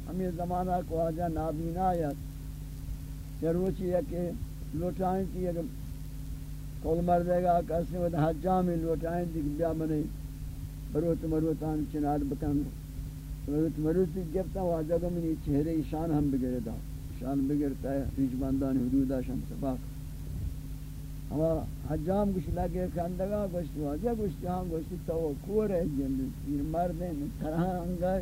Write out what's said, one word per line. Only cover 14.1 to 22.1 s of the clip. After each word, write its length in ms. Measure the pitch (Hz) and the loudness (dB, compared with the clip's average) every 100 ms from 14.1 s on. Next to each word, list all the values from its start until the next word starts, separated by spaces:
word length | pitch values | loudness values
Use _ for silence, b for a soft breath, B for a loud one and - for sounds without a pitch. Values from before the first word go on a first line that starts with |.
| 185 160 185 | 0 -2 -2
گفتا، 260 | 175 196 | -2 0
واجہ 320 | 180 165 156 170 | 0 0 2 0
کو 80 | 175 | 2
منی 240 | 175 165 156 151 | 0 0 0 2
چہرے 300 | 143 156 160 143 | 2 4 0 0
شان 220 | 156 151 | -2 2
ہم 180 | 147 147 | 2 4
بگرے 280 | 135 127 123 113 | 2 0 0 -2
دا۔ 60 | 113 - - - - | -6 -6 -8 -8 -6
شان 200 | 123 139 | -2 2
بگرتا 540 | 135 147 143 131 127 | 2 2 2 -2 -2
ہے، 100 | 139 135 - | 0 0 2
پیش 200 | 131 127 | 2 2
بندان 380 | 135 135 135 131 | 2 2 4 2
حدود 340 | 123 135 131 | 4 4 4
آشان 280 | 135 123 127 - | 2 0 -2 -4
سباق۔ 280 | - 139 127 - - - - - - - - - - - - - - - | -2 -2 -2 -4 -8 -8 -8 -6 -4 -4 -4 -6 -8 -8 -8 -8 -8 -4
اما 320 | 143 160 160 131 - - | 2 2 2 0 -6 -2
حجام 420 | 156 151 | -2 2